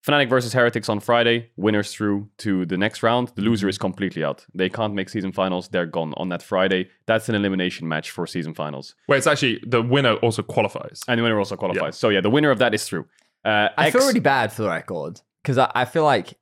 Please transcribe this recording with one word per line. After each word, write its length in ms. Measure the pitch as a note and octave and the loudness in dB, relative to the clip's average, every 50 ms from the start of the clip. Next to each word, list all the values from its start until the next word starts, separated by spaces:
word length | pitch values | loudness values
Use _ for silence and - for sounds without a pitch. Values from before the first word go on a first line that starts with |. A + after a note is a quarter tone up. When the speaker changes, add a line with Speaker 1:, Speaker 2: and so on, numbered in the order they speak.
| _ | _
Speaker 1:
Fnatic 240 | - D3 D3 C#3 A#2 | 2 2 2 4 4
versus 240 | B2+ B2+ A#2+ A#2 A2 | 2 2 2 2 2
Heretics 340 | B2+ B2 A#2+ A2+ A#2 G2+ - | 4 2 4 2 0 -2 -2
on 100 | A2 G#2 | -4 -2
Friday. 480 | - - A#2+ A#2 A#2 A#2 A#2 A#2 A#2 _ _ - | 0 2 2 4 4 4 2 2 -2 _ _ -2
Winners 360 | F2+ G#2+ G#2+ G#2 G2+ - - | 0 2 2 2 0 -2 -6
through 360 | - A2 G#2 G2+ G2+ G#2 G#2+ _ _ | -4 -2 -2 -2 -2 -4 -10 _ _
to 260 | - A2 G2 F#2 F#2 | -4 -2 0 0 0
the 120 | E2 F#2 F2+ | -2 -2 -2
next 260 | G2+ A2+ A2 - - | -2 -2 -2 0 0
round. 280 | A2+ A#2 B2 B2 A#2+ _ | 2 2 2 -2 -4 _
The 60 | - | -2
loser 240 | G2 A2 A#2 G#2 G2 | 0 0 2 2 2
Speaker 2:
Mm-hmm. 40 | F#2+ | -2
Speaker 1:
is 80 | F#2 - | -2 -2
completely 460 | - G2 F2+ - G2+ F#2 - E2 D#2 | -4 -6 -4 -2 -4 -4 -2 -2 -4
out. 220 | D2 C#2 - - _ _ | -4 -4 -6 -12 _ _
They 160 | F2 F#2+ F#2 | -2 -2 -2
can't 240 | - - A2+ G#2+ G2+ | 0 -2 -4 -4 -2
make 160 | G2+ F#2 - | -6 -6 -6
season 220 | - A2 F#2+ F#2+ F2 | -6 -6 -6 -4 -2
finals. 340 | - F#2+ F#2+ F2+ F2+ F2 - | -2 -2 0 -2 -4 -6 -4
They're 160 | - F#2 F2 | -2 -2 -2
gone 280 | E2 D#2 E2+ E2 D#2 C#2+ - | -2 -4 -4 -4 -4 -6 -6
on 120 | E2+ F#2 | -6 -6
that 120 | F2+ E2+ | -6 -8
Friday. 480 | - - G#2 F#2 F#2+ F#2+ F#2+ F#2 F#2 - _ _ _ | -8 -4 0 0 2 2 2 0 -2 -4 _ _ _
That's 220 | - A2+ A2 A2 - | 0 0 0 0 0
an 60 | A2+ | -2
elimination 500 | G#2 G2+ G2+ F#2+ F#2 F2+ F2+ F2 - D#2+ E2 | 0 0 0 0 0 -2 -2 -4 -6 -6 -4
match 220 | D#2+ D2+ D2+ - | -4 -4 -6 -8
for 140 | - - F2 - | -8 -8 -8 -6
season 260 | - F#2 D#2 D#2 D#2 | -6 -8 -8 -8 -8
finals. 420 | - D#2 D2+ C#2+ C2+ C#2 - _ _ _ - | -8 -8 -8 -8 -12 -14 -16 _ _ _ 0
Speaker 2:
Wait, 80 | C#3 C3+ | 0 2
it's 100 | B2+ D#3+ | 4 2
actually, 340 | D3 C#3 - C3 A2 - - | 0 2 0 -2 -2 -2 -4
the 160 | A#2 B2 A#2+ | 0 0 0
winner 320 | A#2 A#2+ B2+ C#3+ C#3 B2 A2 | 2 4 2 4 4 4 2
also 260 | - - A#2 A2 - | 4 2 0 0 0
qualifies. 600 | - - - - A2 G2+ - - - - - - - - | -6 -2 0 0 0 0 -2 -6 -12 -12 -14 -14 -4 -2
Speaker 1:
And 100 | B2 A#2 | 0 2
the 40 | A#2 | 2
winner 140 | A#2 A2 G#2 | 2 2 0
also 180 | G2 G2 G2+ F2+ | 0 -2 -4 -6
qualifies. 380 | - F#2 F2+ F#2 E2 D2+ - | -4 -4 -2 -2 -4 -4 -4
Speaker 2:
Yeah. 40 | - | 0
Speaker 1:
So 80 | - A2+ | 0 2
yeah, 120 | G#2 F#2+ | 2 4
the 80 | F2+ G#2 | 4 4
winner 200 | A#2 D3+ D3+ D3 | 4 4 4 4
of 80 | C3 G#2 | 2 4
that 140 | B2 A#2+ - | 2 2 2
is 120 | G#2+ - | 0 -4
through. 200 | - - E2 - _ _ _ _ _ _ _ _ | -4 -6 -8 -8 _ _ _ _ _ _ _ _
Uh, 260 | G#2 G#2+ G#2 G#2 G#2 - - | 0 2 2 2 2 2 2
Speaker 3:
I 120 | - - | 2 2
feel 80 | - B3 | 4 4
Speaker 1:
X 60 | C4+ C#4 | 2 4
Speaker 3:
really 120 | A#3 A3+ | 2 2
bad 320 | C#3+ C#3+ C#3 C3 A#2 G#2+ | 2 2 2 2 0 -2
for 120 | - - A2 | -2 -4 -2
the 60 | G2 | -2
record 520 | E2 E2 - - F#2 E2 C#2+ D#2 E2+ - _ _ _ _ _ | -2 -4 -6 -8 -8 -8 -8 -8 -10 -14 _ _ _ _ _
'cause 120 | - C3 B2 | -2 2 2
I, 140 | B2+ - - | 2 2 2
I 120 | - B2+ | -2 -2
feel 180 | - - E3 D#3 | 0 0 2 2
like 300 | D3+ C3+ A2 F2 - - _ | 4 2 2 0 -4 -14 _